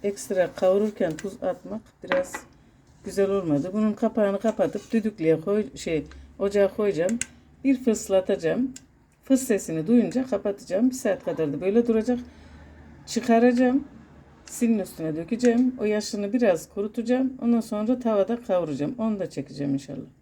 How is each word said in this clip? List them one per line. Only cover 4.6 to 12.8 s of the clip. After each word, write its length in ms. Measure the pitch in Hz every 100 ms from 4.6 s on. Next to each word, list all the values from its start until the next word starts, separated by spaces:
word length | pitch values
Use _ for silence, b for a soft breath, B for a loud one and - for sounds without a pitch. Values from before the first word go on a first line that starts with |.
| 165 202 -
düdüklüye 500 | 226 214 214 160 160
koy-, 360 | 160 208 208 -
şey, 280 | - 156 143 B B -
ocağa 360 | 196 202 196
koyacağım. 440 | 214 208 151 180 233 B B B -
Bir 200 | 269 254
fıslatacağım. 920 | 247 208 - 190 185 196 160 180 254 - - _ _ _
Fıs 180 | - 262
sesini 460 | - 294 - 160 160
duyunca 400 | 240 190 240 262
kapatacağım. 640 | 196 208 202 - 185 254
Bir 60 |
saat 300 | 254 214 180
kadar 280 | - 160 156
da 80 | 143
böyle 260 | 190 220 240
duracak. 320 | 220 220 247 - B B B B B